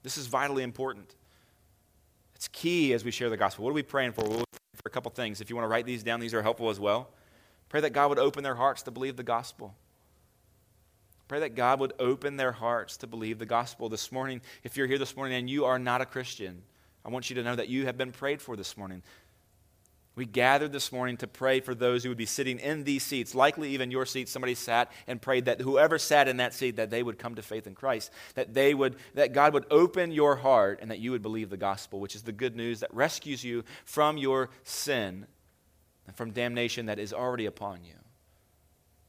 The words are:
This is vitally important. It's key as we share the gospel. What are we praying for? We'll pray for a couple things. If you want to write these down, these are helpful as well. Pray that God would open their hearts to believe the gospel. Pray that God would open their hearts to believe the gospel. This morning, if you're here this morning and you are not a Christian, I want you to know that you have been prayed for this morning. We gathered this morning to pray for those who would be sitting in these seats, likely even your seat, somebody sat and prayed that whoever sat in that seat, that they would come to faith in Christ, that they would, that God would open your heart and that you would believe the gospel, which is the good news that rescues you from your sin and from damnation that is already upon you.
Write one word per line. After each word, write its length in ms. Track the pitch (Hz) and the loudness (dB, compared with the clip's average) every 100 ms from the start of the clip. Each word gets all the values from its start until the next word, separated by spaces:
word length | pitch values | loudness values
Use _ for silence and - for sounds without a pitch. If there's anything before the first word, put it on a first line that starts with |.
This 140 | 131 147 | -10 -10
is 100 | 127 | -2
vitally 360 | 127 143 135 | 0 2 0
important. 520 | 127 120 131 117 95 _ _ _ _ _ _ _ _ _ _ _ _ _ | -4 -4 -6 -6 -16 _ _ _ _ _ _ _ _ _ _ _ _ _
It's 120 | - | -12
key 460 | - 165 175 147 | -4 0 4 4
as 100 | 120 | 4
we 80 | 117 | 0
share 180 | - 120 | -2 -2
the 60 | 107 | 2
gospel. 300 | 98 - 117 | 0 0 -2
What 60 | |
are 20 | |
we 100 | 151 | -2
praying 300 | 135 139 127 | -2 -2 -2
for? 80 | 110 | -2
We'll 160 | 107 113 | -2 -2
pray 380 | 120 - _ - | -4 -10 _ -16
for 120 | - | -8
a 40 | |
couple 200 | 131 123 | -6 -6
things. 300 | 120 113 101 | -6 -6 -6
If 80 | 104 | -8
you 60 | 117 | -4
want 80 | 113 | 0
to 40 | |
write 160 | 113 120 | 0 0
these 180 | 120 | -6
down, 180 | 113 117 | -2 -4
these 120 | 117 | -2
are 80 | 113 | 0
helpful 280 | 107 117 113 | 2 2 0
as 100 | 101 | 2
well. 300 | 101 110 131 _ _ _ _ _ _ | 2 2 0 _ _ _ _ _ _
Pray 140 | 147 | -2
that 100 | 151 | 0
God 180 | 143 143 | 4 4
would 100 | 135 | 6
open 240 | 143 143 | 4 2
their 120 | 139 120 | -4 2
hearts 280 | 135 123 | 0 0
to 80 | - | -10
believe 260 | 120 131 127 | -6 -6 -6
the 60 | |
gospel. 520 | 120 117 120 - 101 98 _ _ _ _ _ _ _ _ _ _ _ _ _ _ _ | -4 -4 -4 -16 -18 -20 _ _ _ _ _ _ _ _ _ _ _ _ _ _ _
Pray 120 | 143 | -4
that 160 | 156 113 | -4 2
God 240 | 123 135 | 2 4
would 140 | 135 - | 0 0
open 380 | 127 139 143 139 | 0 0 -2 -2
their 140 | 127 | -2
hearts 460 | 113 117 117 95 - | 0 -2 -2 -4 -12
to 100 | 120 | -12
believe 320 | 113 110 110 | -8 -6 -6
the 60 | 110 | 0
gospel. 440 | 117 123 - 117 | 0 -2 -8 -8
This 220 | 107 - | -6 -6
morning, 280 | 131 131 127 - - | -6 -6 -8 -12 -16
if 140 | 123 139 | -10 -2
you're 100 | 131 | 0
here 120 | 135 | 0
this 180 | 131 135 | -2 -6
morning 200 | 135 127 | -4 -4
and 100 | 123 | -2
you 160 | 143 131 | 0 2
are 140 | 127 | 2
not 200 | 123 123 | 2 0
a 60 | 131 | -2
Christian, 560 | 131 123 - 95 90 - _ _ _ | -6 -10 -8 -10 -12 -20 _ _ _
I 60 | 104 | -8
want 200 | 123 123 | -8 -6
you 60 | 123 | -4
to 60 | |
know 120 | 120 123 | -2 -2
that 140 | 113 | -2
you 160 | 127 135 | -2 -2
have 120 | 123 | -4
been 140 | 131 | -6
prayed 300 | - 139 147 | -4 -4 -4
for 140 | - 110 | -6 -10
this 220 | 95 - | -10 -10
morning. 240 | 95 92 - - _ _ _ _ _ _ _ _ _ - | -12 -14 -16 -20 _ _ _ _ _ _ _ _ _ -10
We 100 | 123 | -4
gathered 460 | 123 123 143 151 | 2 6 6 2
this 220 | 139 - | -4 -6
morning 240 | 127 127 120 | -4 -4 -4
to 100 | 113 | -10
pray 320 | - 131 131 | -2 2 2
for 160 | 131 120 | 0 0
those 260 | 123 123 | 2 2
who 80 | 123 | -2
would 80 | 117 | -4
be 80 | 110 | -4
sitting 320 | - 131 123 | -2 -2 -2
in 280 | 135 156 143 | -4 -4 -2
these 180 | 139 | -2
seats, 320 | - 135 117 131 | -2 -4 -2 4
likely 360 | 139 156 151 | 4 4 -4
even 200 | 135 127 | -2 -2
your 140 | 131 127 | -2 -2
seat, 240 | 135 123 | -4 -6
somebody 260 | - 127 123 | -4 -4 -4
sat 360 | - 117 120 - - | 0 2 2 -4 -10
and 140 | 123 | -8
prayed 240 | - 127 123 | 0 2 2
that 140 | 117 | 0
whoever 400 | 127 135 151 160 | 2 6 6 6
sat 300 | - 147 135 | 6 6 6
in 80 | 123 | 4
that 160 | 123 | -2
seat, 240 | - 131 113 | 0 -2 -2
that 120 | 110 | -2
they 140 | 117 | -2
would 160 | 120 107 | -2 -6
come 160 | 123 110 | -10 -10
to 60 | |
faith 260 | 107 110 101 | -8 -10 -10
in 80 | 95 | -6
Christ, 360 | 135 113 - - - - | -2 -2 -4 -16 -12 -6
that 180 | 123 | 0
they 200 | 123 139 | 6 6
would, 220 | 143 135 123 - 135 | 6 2 0 -8 2
that 180 | 127 | 2
God 200 | 127 147 | 6 6
would 120 | 147 - | 6 4
open 420 | 151 175 185 170 | 6 6 4 0
your 260 | 151 147 131 | 4 4 6
heart 420 | 131 123 98 101 | 6 8 6 2
and 80 | 110 | -8
that 100 | 104 | -6
you 120 | 117 | -2
would 100 | 123 | -2
believe 280 | 107 110 104 | -2 -6 -6
the 80 | 95 | -4
gospel, 420 | 98 98 - 98 | -2 -2 -8 -8
which 160 | 101 107 | -8 -8
is 80 | |
the 80 | 113 | -10
good 240 | 104 127 117 | -4 -4 -4
news 240 | 117 113 | -6 -4
that 140 | - | -6
rescues 500 | 113 151 - 147 127 | 0 0 0 -8 -8
you 220 | 123 117 113 - | -6 -6 -8 -18
from 340 | - - 151 151 | -6 2 2 2
your 320 | 135 131 127 - | 0 0 0 -8
sin 640 | - - 143 131 98 92 - _ _ _ _ _ _ _ - | -12 -6 -2 0 -2 -6 -16 _ _ _ _ _ _ _ -20
and 80 | - | -10
from 160 | 117 | -8
damnation 540 | 107 120 120 120 123 113 | -2 -2 0 -2 -2 -4
that 120 | 104 | -6
is 140 | 101 | -6
already 340 | 98 127 123 107 | -4 -4 -2 -6
upon 380 | - 101 90 | -6 -10 -10
you. 120 | 87 80 _ _ _ _ _ _ _ _ _ _ | -18 -20 _ _ _ _ _ _ _ _ _ _